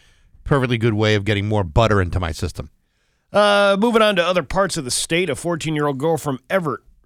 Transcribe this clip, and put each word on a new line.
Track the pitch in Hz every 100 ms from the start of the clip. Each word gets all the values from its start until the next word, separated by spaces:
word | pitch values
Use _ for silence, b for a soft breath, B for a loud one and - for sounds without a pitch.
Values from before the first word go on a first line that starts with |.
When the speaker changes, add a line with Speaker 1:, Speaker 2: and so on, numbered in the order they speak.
| b b b b -
Speaker 1:
perfectly | 147 123 120
good | 117 104
way | 107
of | 107 101
getting | 104 101
more | 107
butter | 90 92 113 104
into | 90 90
my | 85
system. | 78 87 - 80 _ _ _ _ _ _
Speaker 2:
Uh, | 196 208 202 202 196
moving | 233 226
on | 214 190
to | 170
other | 180
parts | 139 185 196 -
of | 127
the |
state, | - - 165 180
a | 127
fourteen-year-old | 175 170 156 151 147 135
girl | 156 160
from | 147 131 -
Everett | 190 160 117 _ _